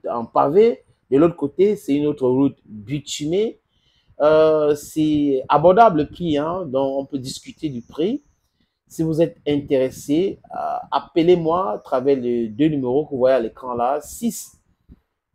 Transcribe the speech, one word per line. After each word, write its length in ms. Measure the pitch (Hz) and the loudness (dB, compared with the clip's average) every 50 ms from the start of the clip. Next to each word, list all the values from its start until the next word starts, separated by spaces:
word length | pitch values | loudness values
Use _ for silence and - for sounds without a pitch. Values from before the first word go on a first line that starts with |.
| - - | -8 -6
en 160 | - 120 113 | -6 -6 -6
pavé. 600 | - - 143 135 139 151 202 226 233 254 - _ _ _ _ _ - | -2 0 2 2 4 4 4 4 4 2 -2 _ _ _ _ _ 0
De 60 | 123 | 2
l'autre 180 | 139 165 175 170 | 4 4 2 2
côté, 400 | - 147 139 - - 190 208 208 | -2 -6 -6 0 2 2 2 2
c'est 180 | - - - 139 | -2 -2 -2 -2
une 140 | 147 147 | 0 0
autre 200 | 147 147 143 131 | -2 -2 -2 0
route 300 | 123 127 131 139 139 123 _ _ | 0 2 2 0 0 -2 _ _
bitumée. 960 | - 107 107 101 117 143 147 - - - - 147 151 170 196 220 247 - _ _ _ _ _ _ _ _ _ _ _ _ - | -20 -20 -16 -12 -8 -8 -8 -8 -8 -10 -8 -6 -4 -2 -2 -2 -4 -6 _ _ _ _ _ _ _ _ _ _ _ _ 0
Euh, 520 | 143 151 156 156 156 156 156 156 151 147 147 | 2 4 4 6 4 4 4 2 2 0 0
c'est 680 | 147 - - - 156 156 156 151 147 147 143 135 131 - - | -2 -4 -8 -4 -2 0 2 2 0 0 0 0 -2 0 0
abordable 500 | 143 147 151 175 185 220 233 220 175 151 | 2 4 6 6 8 8 6 6 6 2
le 100 | 147 - | -2 -4
prix, 280 | - - 175 165 147 | -6 -6 -4 -2 -2
hein, 280 | 143 147 160 175 185 - | -2 -2 -4 -6 -6 -6
donc 320 | 135 123 135 139 135 135 | -4 -2 -2 -2 -2 -4
on 80 | 139 139 | -6 -8
peut 140 | - 151 135 | -8 -10 -10
discuter 480 | 123 131 - - - - - - - | -10 -10 -14 -14 -16 -20 -16 -10 -10
du 140 | 151 131 117 | -8 -8 -10
prix. 420 | 117 _ - - 160 208 262 294 _ _ _ _ _ _ _ _ _ _ _ _ _ | -12 _ -6 -4 -4 -4 -4 -6 _ _ _ _ _ _ _ _ _ _ _ _ _
Si 160 | _ - - 160 | _ -8 -6 -4
vous 160 | 160 160 156 | -2 2 0
êtes 160 | 170 160 - _ - | 0 0 -2 _ -4
intéressé, 920 | 151 147 143 143 - 147 131 131 131 - - - - 143 160 190 196 - - _ - - | -2 -2 -2 0 0 0 0 0 0 -4 -8 -6 -2 0 0 0 -2 -4 -8 _ -14 -10
euh, 220 | - - 156 147 - - - | -8 -6 -6 -6 -8 -6 -4
appelez-moi 800 | - 139 - - - 175 160 175 180 170 160 160 165 180 190 208 208 | -4 -4 -4 -2 0 2 4 4 4 4 2 0 0 -2 -2 -4 -6
à 60 | - | -8
travers 360 | - - 139 127 127 143 139 | -6 -4 -4 0 2 2 0
les 320 | 131 120 123 120 120 117 | 0 0 -4 -2 -2 -4
deux 220 | 110 107 107 147 160 | -4 -2 0 0 0
numéros 360 | 151 139 131 123 127 147 156 | 0 -2 -2 -2 -2 -2 -2
que 60 | - | -4
vous 60 | 147 | -2
voyez 180 | 123 127 131 135 | 0 2 2 2
à 40 | 127 | 2
l'écran 340 | 113 110 - - - 127 123 | 0 -4 -8 -12 -12 -8 -4
là, 260 | 120 117 127 143 151 | -4 -2 -2 -2 -4
six 540 | - - - - 233 233 - - - - _ _ _ _ _ _ _ _ - _ _ _ _ _ _ _ | -6 -12 -12 -6 -6 -6 -6 -6 -14 -18 _ _ _ _ _ _ _ _ -20 _ _ _ _ _ _ _